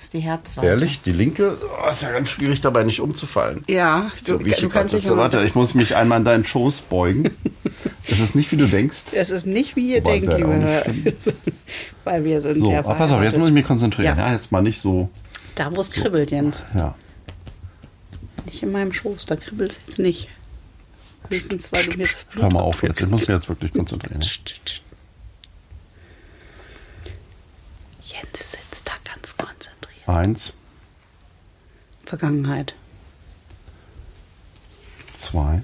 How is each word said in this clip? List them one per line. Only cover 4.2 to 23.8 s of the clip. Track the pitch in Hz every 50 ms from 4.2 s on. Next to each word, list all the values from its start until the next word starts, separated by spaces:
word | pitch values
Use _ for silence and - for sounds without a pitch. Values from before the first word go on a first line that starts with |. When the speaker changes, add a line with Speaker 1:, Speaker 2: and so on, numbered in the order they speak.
| -
Speaker 2:
So, | 185 180 -
Speaker 1:
du, | 151
Speaker 2:
wie | -
ich | 220
Speaker 1:
du | -
kannst | - 180
Speaker 2:
gerade | - 208 196 202 214
Speaker 1:
dich | 208
Speaker 2:
sitze. | 190 190
Speaker 1:
immer | - 107
Speaker 2:
Warte, | 120 127 -
Speaker 1:
das | 110 101
Speaker 2:
ich | 101 -
muss | 123 123 120 -
mich | 123 113 104 -
einmal | 101 117 117 117 113
in | 107
deinen | 117 117 113 107
Schoß | - - 131 120 143 139 -
beugen. | - - 92 90 90 87 95 131 165 - -
Speaker 1:
<laughs> | - - - - - - - - - - - - - - -
Speaker 2:
Es | 113 101
ist | 113 104 -
nicht, | 143 147 -
wie | 165
du | 147 143
denkst. | 98 98 98 120 147 - - - -
Speaker 1:
Es | - 196 180 180
ist | 185 180 170
nicht, | 190 190 233 294 - -
wie | 262 247 247 254
ihr | 226
Speaker 2:
Wobei, | - - - -
Speaker 1:
denkt, | 190 180 165
Speaker 2:
wäre | 156
Speaker 1:
liebe | 165 156
Speaker 2:
auch | 156
nicht | 151 151
Speaker 1:
Hörer. | 156 156 151
Speaker 2:
schlimm. | - - 113 - 156 220 - - -
Speaker 1:
<laughs> | 214 - - - 170 - - - - - - - - - - -
Weil | - 180 165 151
wir | 160 156 151
sind | 143 147 151 151
Speaker 2:
So, | - -
Speaker 1:
ja | - -
Speaker 2:
ah, |
pass | - - -
auf, | -
jetzt | 160 147
Speaker 1:
verheiratet. | 139 104 104 110 104 156
Speaker 2:
muss | 165 160
ich | 151
mich | 147 135
konzentrieren. | - 131 113 120 110 98 110 90 78 76 78
Speaker 1:
Ja. | -
Speaker 2:
Ja, | 123 120
jetzt | 104 - -
mal | - 92
nicht | 101 110 104 -
so. | - 98 92 92 92 92 - - - - - - - - -
Speaker 1:
Da, | - 143 147 175
wo | 196
es | 190 -
Speaker 2:
So. | - -
Speaker 1:
kribbelt, | - 220 180 156 143 -
Jens. | 143 143 143 147 143 - - - 104
Speaker 2:
Ja. | 92 80 69 - - - - - - - - - - - - - - - - - - - - - - - - - - - - - - -
Speaker 1:
Nicht | 180 - - -
in | 202
meinem | 196 202 196 190
Schoß, | 185 - - 208 202 - -
da | - 160
kribbelt's | 156 - - 214 208 196 202 - - -
jetzt | - - -
nicht. | 185 180 170 - - - - - - - - - - - - - - - - - - - - - - -
Höchstens, | 190 180 - - 196 175 - -
weil | - 180 175
du | 175 180 180
mir | 180
das | 180 - - -
Blut | - - - 101
Speaker 2:
Hör | 95
mal | 90 85
auf | 87 85 82 -
jetzt, | - 80 82 -
ich | 95 92
muss | 113 110
mich | - -
Speaker 1:
abdrückst. | 98 85 - -
Speaker 2:
jetzt |
wirklich | 82 - 82 82
konzentrieren. | - -